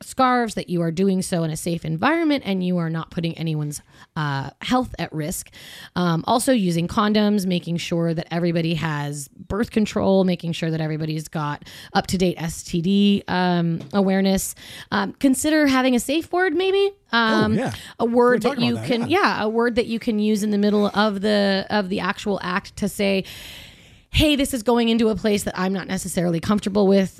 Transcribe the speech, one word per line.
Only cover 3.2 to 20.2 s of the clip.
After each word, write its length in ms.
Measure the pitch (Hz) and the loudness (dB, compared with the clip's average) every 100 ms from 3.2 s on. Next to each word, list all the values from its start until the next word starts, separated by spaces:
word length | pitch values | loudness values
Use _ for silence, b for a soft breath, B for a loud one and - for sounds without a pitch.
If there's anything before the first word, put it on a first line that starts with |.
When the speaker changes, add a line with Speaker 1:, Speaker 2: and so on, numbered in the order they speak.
| 165 160 | -4 -4
Speaker 1:
anyone's, 440 | 160 151 147 147 B B B - | -4 -2 -4 -8 B B B -6
uh, 340 | 147 139 135 - | -4 -4 -6 -10
health 340 | - 254 247 - | -2 0 0 -6
at 160 | 165 | -6
risk. 380 | 156 151 196 - B B B B - | -6 -6 -8 -12 B B B B -2
Um, 280 | 180 165 - | 0 0 2
also 260 | - 226 | 2 4
using 360 | 254 185 170 170 | 2 2 0 0
condoms, 580 | - 208 214 208 208 185 | 0 2 4 4 2 0
making 320 | 180 170 170 | -2 -2 -4
sure 340 | - 170 165 165 | -2 -2 0 -2
that 120 | - | -4
everybody 420 | 170 175 170 165 | -2 0 0 0
has 540 | 165 160 147 147 147 139 | -2 -2 -4 -4 -8 -12
birth 400 | - - 196 233 | -14 -6 -4 -2
control, 540 | - 208 208 196 190 | 0 0 2 4 4
making 300 | 185 175 170 | 4 0 -4
sure 180 | 165 165 | -4 -2
that 100 | 160 | -2
everybody's 460 | 156 156 156 156 156 | -2 -4 -4 -6 -6
got 360 | 160 147 147 B B B | -6 -4 -6 B B B
up-to-date 420 | 196 - 185 185 - | -2 0 0 0 0
S 240 | 165 - | -6 -8
T 180 | - 180 | -6 -2
D, 420 | 165 196 202 202 - | 2 4 6 4 0
um, 540 | 180 180 175 170 165 - | 0 2 2 0 -2 -2
awareness. 640 | 202 190 190 196 190 - B B B B | 0 2 2 2 0 -2 B B B B
Um, 220 | 202 196 | -4 -4
consider 300 | - 277 262 302 311 294 | 0 2 2 2 4 4
having 280 | 262 254 240 | 4 4 2
a 40 | |
safe 320 | - 302 320 | 0 -2 -2
word, 220 | 349 370 311 | 0 0 2
maybe. 360 | 381 381 392 392 _ | 2 2 0 -2 _
Um, 400 | 226 226 220 214 | 0 2 2 2
Speaker 2:
Oh, 20 | 214 | 2
yeah. 180 | 262 B B - | -2 B B -4
Speaker 1:
a 60 | 233 | 0
Speaker 2:
We 80 | |
Speaker 1:
word 280 | 240 240 247 | 4 4 4
Speaker 2:
talked 180 | 240 277 | 2 0
Speaker 1:
that 60 | 240 | 0
you 80 | |
Speaker 2:
about 80 | 240 | 0
that, 60 | - | -2
Speaker 1:
can, 220 | 233 240 | -2 0
Speaker 2:
yeah. 100 | 349 320 185 | 2 2 0
Speaker 1:
yeah, 40 | |
a 40 | 214 | -2
word 260 | 226 233 214 | 0 0 0
that 100 | - | -2
you 100 | 226 | -2
can 200 | - | -2
use 240 | 214 | 0